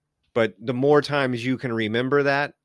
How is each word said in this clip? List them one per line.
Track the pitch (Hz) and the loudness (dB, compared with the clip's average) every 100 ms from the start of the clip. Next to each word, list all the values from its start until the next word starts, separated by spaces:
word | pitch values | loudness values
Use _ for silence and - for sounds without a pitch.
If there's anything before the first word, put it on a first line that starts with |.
| _ _ _ | _ _ _
But | 120 113 - | -2 -2 -2
the | 113 | -8
more | 123 139 147 | -2 4 4
times | 143 143 131 120 | 4 -2 -2 -2
you | 127 123 | -4 -4
can | 127 | -2
remember | 113 107 117 131 143 | -2 0 0 2 2
that, | 139 139 147 - | 2 0 -4 -8